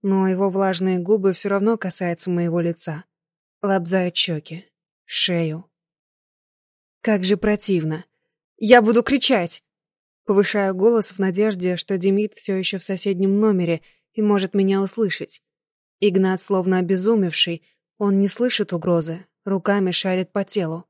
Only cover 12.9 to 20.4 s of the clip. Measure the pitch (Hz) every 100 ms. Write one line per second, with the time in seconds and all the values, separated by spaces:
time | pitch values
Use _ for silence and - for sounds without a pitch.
12.9 | 190 202 180 196 202 214 190 170 165 _
13.9 | _ _ - 208 202 190 202 190 196 190
14.9 | 233 208 - - - _ _ _ _ _
15.9 | _ 208 185 190 185 - 196 185 185 180
16.9 | 185 196 226 185 156 - 165 _ _ _
17.9 | _ 202 196 196 - 247 - 202 175 170
18.9 | 170 160 165 185 _ - 196 - 202 185
19.9 | 175 190 185 180 -